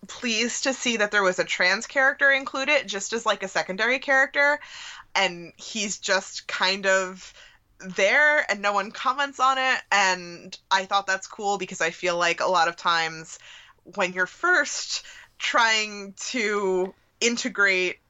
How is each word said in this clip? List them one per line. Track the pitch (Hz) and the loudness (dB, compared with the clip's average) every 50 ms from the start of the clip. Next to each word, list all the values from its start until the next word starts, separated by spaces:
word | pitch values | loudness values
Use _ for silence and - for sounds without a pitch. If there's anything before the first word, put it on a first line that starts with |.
| - 190 | -16 -16
pleased | - - - 247 226 214 233 240 - - - | -16 -8 -4 -4 -2 0 -2 -2 -2 -2 -2
to | 285 262 | -2 -4
see | - - 254 233 | -2 -2 -2 0
that | 220 208 208 | 0 0 2
there | - 208 196 | 2 2 2
was | 185 180 - | 2 2 2
a | 170 | -2
trans | 165 - - 185 180 190 208 226 | -2 0 2 2 2 2 2 -2
character | - - 285 269 269 277 - 285 277 | -4 0 2 2 2 2 4 4 4
included, | 269 269 269 269 - 277 269 269 294 277 - 196 | 4 2 0 -4 -4 -4 0 2 2 2 2 -2
just | 190 233 196 - - | -6 -6 -6 -4 -6
as, | 233 226 | -4 0
like, | 220 202 202 196 | 0 -2 -2 -2
a | 190 | -4
secondary | - 180 156 - 185 190 214 233 254 269 | -2 -2 -2 -2 -2 -2 0 0 0 -2
character. | - - 269 262 269 277 - 285 285 285 294 294 - - - - - - - - - _ _ | 0 2 4 4 4 2 2 2 2 2 2 0 -4 -14 -16 -16 -16 -16 -16 -18 -20 _ _
And | - 196 180 175 170 170 160 - | 0 0 0 -2 -6 -14 -16 -18
he's | _ - - - 226 202 208 190 - | _ -16 -10 -6 -6 -4 -4 -6 -8
just | - - 196 185 196 - - - - - | -2 0 0 0 0 -2 -12 -14 -10 -8
kind | - - 202 185 190 196 196 | -4 0 0 0 0 0 2
of | 196 190 190 190 185 190 185 - - - - - - _ _ _ _ _ _ - | 4 4 4 2 0 -6 -12 -18 -20 -20 -20 -20 -20 _ _ _ _ _ _ -14
there | 190 180 - 196 196 233 277 302 302 294 302 - - | -10 -2 2 2 4 6 6 6 6 4 2 2 0
and | 196 208 | -4 -2
no | 196 202 208 | 0 0 0
one | 202 190 214 | 0 -2 -2
comments | - - - 269 254 277 285 277 277 - | -6 -4 -2 -2 0 0 -2 -4 -2 0
on | 254 262 269 262 | 2 2 2 4
it, | 262 262 254 - - _ | 2 2 0 0 0 _
and | - 196 202 190 185 180 175 175 175 170 - 185 - - _ _ | 2 4 4 4 2 0 -4 -12 -12 -14 -14 -16 -18 -18 _ _
I | - 190 190 | 0 0 0
thought | 190 208 202 196 | 2 0 0 0
that's | - 190 190 - | 0 -2 -2 -2
cool | - - - 214 202 202 196 | -8 -12 -6 -2 -2 -2 -2
because | 185 180 190 - | -2 -6 -4 -2
I | 214 190 | -2 -2
feel | 170 - - 180 175 | -2 -2 -2 -2 0
like | 175 175 170 170 - | 2 2 2 2 0
a | - | 0
lot | 143 185 175 165 165 | 2 2 2 2 2
of | 170 | 0
times | - - 185 170 165 165 160 160 160 160 - - - - - - - - - _ _ _ - 180 | -2 -2 0 2 2 2 0 -4 -8 -14 -14 -18 -20 -20 -20 -20 -20 -20 -20 _ _ _ -16 -4
when | 202 196 180 180 | -2 -2 -2 0
you're | 185 185 | -2 -2
first | 185 - - - 349 359 349 302 - - - - - - - - - - - - _ _ _ | -2 -2 -2 2 2 4 4 2 0 -4 -8 -6 -6 -8 -8 -8 -10 -20 -20 -20 _ _ _
trying | - - - 254 233 226 220 220 214 214 208 208 202 202 196 - - - | -6 0 2 4 4 4 4 2 0 -4 -8 -12 -12 -14 -14 -12 -10 -6
to | - 254 220 208 208 202 208 190 185 185 185 190 190 _ _ _ _ _ | -4 -2 -2 0 0 0 0 0 0 0 0 -2 -6 _ _ _ _ _
integrate | - 233 240 240 - 262 190 - 202 196 190 185 185 180 - _ _ _ | 0 0 0 0 -4 -6 0 2 2 2 4 2 0 -2 -4 _ _ _